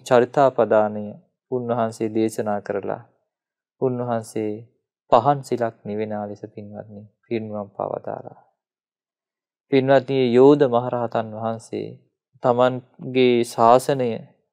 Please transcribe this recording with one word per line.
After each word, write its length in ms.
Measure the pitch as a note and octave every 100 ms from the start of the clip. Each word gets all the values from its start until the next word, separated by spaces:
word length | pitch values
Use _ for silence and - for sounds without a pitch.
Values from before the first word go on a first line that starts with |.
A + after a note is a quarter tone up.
චරිතාපදානය 1040 | - B2 B2 - C3 B2 G#2+ A2 G#2+ G#2+ G#2 - _ _ -
උන්වහන්සේ 580 | B2+ A#2+ A#2+ A2+ A2 A2+
දේශනා 520 | A2 A2 A2 G#2+ G2+
කරලා, 420 | F#2+ G2+ G2+ G#2 - _ _ _ _ _ _ -
උන්වහන්සේ 720 | C3 B2 B2 A2+ A2 A2+ G#2+ G#2+ A#2 _ _ _ -
පහන් 260 | B2 C3+ C#3+
සිලක් 360 | C3 A#2 A2+ -
නිවෙනා 440 | G#2 G#2 G#2+ G#2+
ලෙස, 180 | G#2 G#2
පින්වත්නි, 580 | G#2+ - G#2 G#2 A2 G#2 G#2+ _
පිරිනුවම් 500 | - A#2 A2 G#2 G2+
පාවදාලා. 680 | - G2 - - - - - _ _ _ _ _ _ _ _ _ _ _ _ -
පින්වත්නි, 460 | C3+ C3 C3+ B2+ C3+ B2
යෝධ 360 | A#2+ C3+ D3 C3+
මහරහතන් 600 | A#2+ B2+ B2 A#2 A#2 A2
වහන්සේ 560 | A2 A2+ A2+ - G#2 G#2+ B2+ _ _ _ _
තමන්ගේ 920 | B2+ A#2+ B2+ B2+ - - C#3 B2+ B2 A#2+
ශාසනය 680 | A#2 - A#2 B2+ C#3 C#3 B2 A2 - _ _